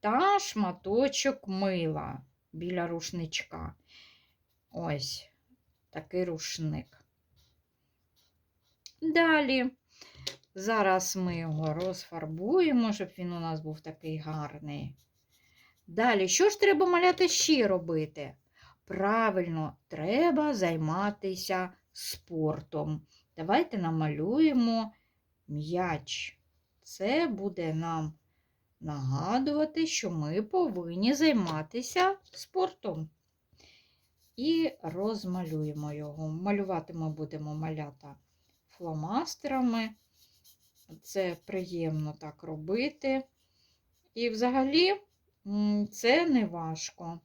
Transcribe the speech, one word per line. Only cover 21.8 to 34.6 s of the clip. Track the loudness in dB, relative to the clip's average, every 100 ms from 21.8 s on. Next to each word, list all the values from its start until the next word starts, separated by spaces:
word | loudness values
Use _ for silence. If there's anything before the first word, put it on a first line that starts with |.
| _
спортом. | -14 -12 -12 _ -2 0 -2 -6 -6 -4 -6 -8 _ _ -10
Давайте | 2 2 2 -2
намалюємо | -2 0 0 0 -2 4 4 4 2 0 -2 -10 _ _ _ _ -10
м'яч. | -8 -4 -2 0 -2 -6 -8 -8 -12 _ _ _ _
Це | -20 -6 0 2 2
буде | -2 -4 -2 -2
нам | -2 -2 -2 -4 -8 _ _ _ _ _ _
нагадувати, | -8 -4 -2 -2 0 2 2 0 0 0 -2
що | 0 -2
ми | -2 -2 -2
повинні | 0 2 2 0 -4 0 2
займатися | 4 4 4 2 -2 -4 -6 -4 2 2 2 _
спортом. | -18 -8 -2 -2 -4 -8 -6 -8 _ _ _ _ _ -20 _ _ _ _ _ _ -4
І | 0 2